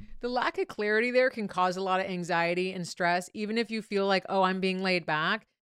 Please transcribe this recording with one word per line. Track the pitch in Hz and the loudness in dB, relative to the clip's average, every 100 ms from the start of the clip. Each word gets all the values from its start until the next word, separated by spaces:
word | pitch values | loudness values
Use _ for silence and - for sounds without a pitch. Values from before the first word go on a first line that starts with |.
| 208 - | -16 -10
The | 247 | -4
lack | 247 311 - | -2 -2 -2
of | - | -4
clarity | - 208 214 247 | -2 0 2 4
there | 247 254 | 4 2
can | 240 196 | 0 -4
cause | 180 185 180 | 0 0 0
a | |
lot | 190 185 | 0 0
of | 190 | 0
anxiety | 180 170 170 170 180 185 | -4 0 0 2 0 -2
and | 185 165 | -6 -8
stress, | - 175 175 175 | -2 0 0 -2
even | 214 208 226 | -8 -2 -2
if | 220 | -2
you | 226 | -4
feel | - 196 196 | -2 0 2
like, | 190 - | 2 2
"Oh, | 196 | 2
I'm | 185 185 | 2 2
being | 190 185 | 0 0
laid | 190 180 165 | 2 0 0
back." | 156 170 214 - _ | 0 0 -2 -6 _